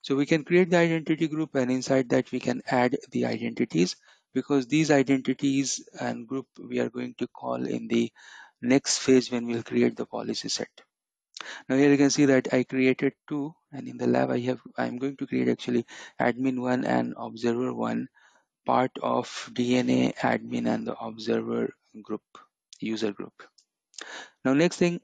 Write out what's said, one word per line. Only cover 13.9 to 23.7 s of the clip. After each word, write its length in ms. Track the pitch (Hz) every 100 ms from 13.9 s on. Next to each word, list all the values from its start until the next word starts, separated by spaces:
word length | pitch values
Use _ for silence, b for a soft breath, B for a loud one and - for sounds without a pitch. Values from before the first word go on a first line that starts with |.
| 123
the 100 | 123
lab 220 | 123 131
I 80 | 127
have, 200 | 123 127 - -
I'm 200 | 120 123
going 200 | 135 139
to 100 | 139
create 220 | 127 123
actually 360 | 120 - 120 - B B B
admin 400 | 123 117 131 127
one 260 | 123 127 -
and 300 | 123 120 120
observer 560 | 117 113 120 117 127
one, 340 | 120 113 117 131 b b b b _
part 280 | - 123 127 -
of 480 | 123 123 120 - -
D 240 | - 123 127
N 140 | 123
A 240 | 127 123 110
admin 460 | 123 113 113 120 117
and 180 | 113 113
the 100 | 113
observer 800 | 113 113 110 113 113 117 117 - _ 113
group, 200 | 101 107 _ - _ _ _ -
user 320 | 110 110 110
group. 220 | 101 - _ - _ _